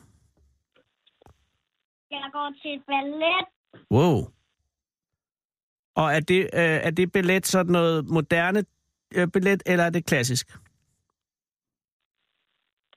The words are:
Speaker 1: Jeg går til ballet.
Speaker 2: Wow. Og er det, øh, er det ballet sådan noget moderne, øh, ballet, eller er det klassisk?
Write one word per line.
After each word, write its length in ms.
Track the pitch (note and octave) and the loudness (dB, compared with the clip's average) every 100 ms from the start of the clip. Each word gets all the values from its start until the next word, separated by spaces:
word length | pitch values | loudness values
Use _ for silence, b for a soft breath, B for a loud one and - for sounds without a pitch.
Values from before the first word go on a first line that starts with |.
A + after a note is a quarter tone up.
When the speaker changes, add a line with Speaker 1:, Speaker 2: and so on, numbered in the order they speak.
| - _ _ _ _ _ _ _ _ _ _ _ _ _ _ _ _ _ _ _ - | -4 _ _ _ _ _ _ _ _ _ _ _ _ _ _ _ _ _ _ _ -16
Speaker 1:
Jeg 180 | C#4+ C4+ | -14 -12
går 200 | D4 D4 C#4 | -8 -10 -10
til 220 | D4+ C#4+ C#4 | -12 -12 -6
ballet. 580 | C#4 C#4 D4+ D#4+ F#4 F#4 _ _ - - | -4 -4 -4 -2 -2 -4 _ _ -18 -2
Speaker 2:
Wow. 360 | B2+ F3 A#2+ C2+ _ _ _ _ _ _ _ _ _ _ _ _ _ _ _ _ - | 2 4 2 -2 _ _ _ _ _ _ _ _ _ _ _ _ _ _ _ _ -2
Og 180 | D#3 D#3 | 0 0
er 40 | |
det, 220 | D#3 F#3 | 2 0
øh, 360 | F3+ - E3+ D#3 E3 | 0 0 0 0 -2
er 40 | |
det 200 | E3 F3+ | 0 0
ballet 360 | G3+ F3+ F#3 - | 2 2 2 2
sådan 240 | F#3+ E3+ | 0 2
noget 340 | F3 E3 E3 C3 | 2 2 0 0
moderne, 600 | E3 D3+ E3+ E3+ G#3 F#3+ _ _ _ _ - | 0 0 0 2 0 -2 _ _ _ _ -2
øh, 120 | F3 | 0
ballet, 360 | G3 F#3+ G3 - | 2 2 0 0
eller 180 | F3+ | 0
er 60 | E3+ | 0
det 160 | E3+ - | -2 0
klassisk? 520 | D3 B2 B2 - - _ _ _ _ _ _ _ _ _ _ _ _ _ _ _ _ _ _ _ _ _ _ _ | 0 0 -2 -6 -14 _ _ _ _ _ _ _ _ _ _ _ _ _ _ _ _ _ _ _ _ _ _ _